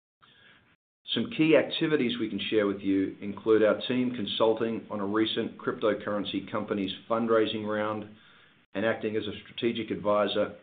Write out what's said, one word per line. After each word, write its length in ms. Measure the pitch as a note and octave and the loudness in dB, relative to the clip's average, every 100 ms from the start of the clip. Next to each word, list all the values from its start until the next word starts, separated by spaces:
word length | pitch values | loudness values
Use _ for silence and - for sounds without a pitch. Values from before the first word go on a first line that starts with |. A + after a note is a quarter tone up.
| _ _ - _ - - _ _ _ _ - | _ _ -20 _ -20 -20 _ _ _ _ -6
Some 180 | A#2+ A2 - | -4 -2 0
key 180 | D#3+ C#3+ | 6 6
activities 640 | - - D#3+ D3+ A#2+ A#2 | 4 0 0 2 2 -2
we 100 | A2 | -4
can 120 | G2 - | -4 0
share 180 | A2 G2+ | 2 2
with 140 | G2 | 0
you 340 | G2 G2 F#2+ - | 0 2 0 -4
include 420 | G2+ - A2+ A2 | -10 -4 4 6
our 160 | G#2+ G2+ - | 6 4 0
team 240 | B2+ B2 | 0 0
consulting 680 | B2 G2+ - A2+ A2 A2+ A2 - | -2 -6 0 2 2 0 -4 -6
on 80 | G#2+ | -6
a 60 | G2 | -2
recent 520 | G#2+ A2 - A2 - | 0 0 0 -6 -6
cryptocurrency 960 | - - A2 G2+ - G#2 F#2 G2 - | -6 -2 0 0 -2 -4 -4 -6 -6
company's 400 | A2 G#2 G#2 F#2+ - - | -6 -4 -4 -4 -6 -4
fundraising 560 | A2+ A#2 A2+ G#2+ A2 G#2+ | -2 2 4 2 -2 -4
round 400 | G#2+ G#2+ G#2+ G#2 - - - _ _ _ | -2 -2 -4 -8 -16 -20 -20 _ _ _
and 120 | G2 A2 | -2 0
acting 300 | A2+ A2 G#2+ | 0 -2 -2
as 80 | |
a 160 | G2+ - - | -4 -8 -12
strategic 440 | - A#2 A#2 A2 | -4 -2 -2 -4
advisor 640 | F#2+ G2 G#2 G2+ G2+ G2+ - | -2 0 2 2 0 -2 -6